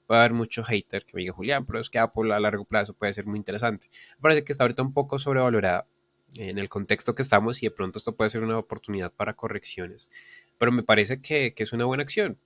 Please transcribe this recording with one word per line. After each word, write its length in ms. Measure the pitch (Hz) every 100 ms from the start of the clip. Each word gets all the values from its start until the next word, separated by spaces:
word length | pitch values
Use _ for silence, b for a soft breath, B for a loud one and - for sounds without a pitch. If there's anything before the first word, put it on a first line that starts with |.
| -
va 60 | 117
a 20 |
haber 120 | 117
mucho 300 | 117 113 -
hater 420 | 113 107 - 98 -
que 100 | 90
me 60 |
diga, 120 | 92
"Julián, 320 | 90 107 139 -
pero 140 | 113
es 100 | 110
que 100 | 117
Apple 340 | 113 110 110
a 60 | 104
largo 260 | 104 101 104
plazo 280 | 110 101
puede 200 | - 104
ser 140 | 101 104
muy 100 | 104
interesante". 500 | 101 107 117 101 - B B B
Me 80 |
parece 200 | 156 151
que 80 | 147
está 140 | 139 123
ahorita 160 | 127
un 120 | 135
poco 260 | 139 139 135
sobrevalorada 680 | 143 131 127 113 95 90 - _ _ _ _ -
en 200 | 95 98
el 100 | 98
contexto 460 | 101 101 107 - 113
que 60 |
estamos 400 | 135 104 110 123
y 60 | 110
de 40 |
pronto 280 | - 95 110
esto 160 | - 113
puede 160 | 107
ser 120 | 113
una 140 | 113 113
oportunidad 560 | 107 107 - 98 90
para 220 | - 104 -
correcciones. 760 | 113 101 - - 90 95 - B B B B B
Pero 140 | 120
me 120 | 123
parece 380 | - 107 98 135
que, 320 | - 151 127
que 100 | -
es 80 | 110
una 140 | 117 120
buena 180 | 131
acción. 340 | 143 - 196 -